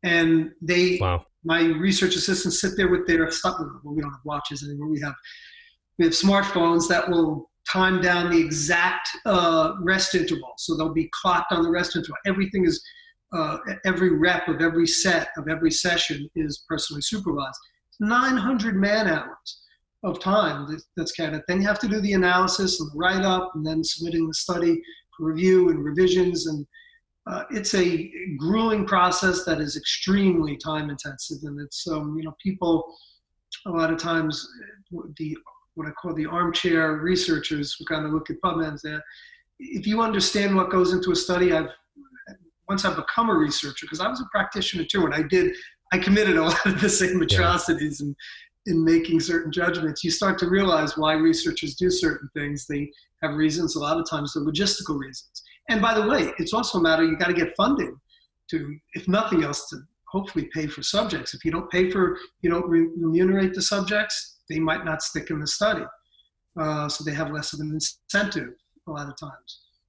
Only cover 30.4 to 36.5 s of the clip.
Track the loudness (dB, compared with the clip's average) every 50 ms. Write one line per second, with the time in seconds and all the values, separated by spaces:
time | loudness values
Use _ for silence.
30.4 | 0 -2 -4 -6 -6 -6 -6 -4 -4 -6 -8 -10 -12 -14 -12 -12 -12 -12 -10 -10
31.4 | -10 -12 -12 -12 -12 -12 -12 -10 -8 -6 -6 -4 -4 -6 -6 -6 -8 -8 -12 _
32.4 | -6 -6 -4 -2 0 2 2 0 0 -4 -14 -20 -20 _ _ _ _ _ _ _
33.4 | _ _ -20 -16 _ -6 -2 0 0 0 0 -2 -2 -2 -2 0 0 -2 -4 -6
34.4 | -10 -12 -16 -20 -20 -20 -20 -20 -20 _ -14 -14 -12 -14 -12 -10 -8 -8 -8 -10
35.4 | _ -20 -20 _ _ _ _ -12 -12 -10 -12 -10 -8 -8 -4 -4 -4 -4 -2 0
36.4 | 0 0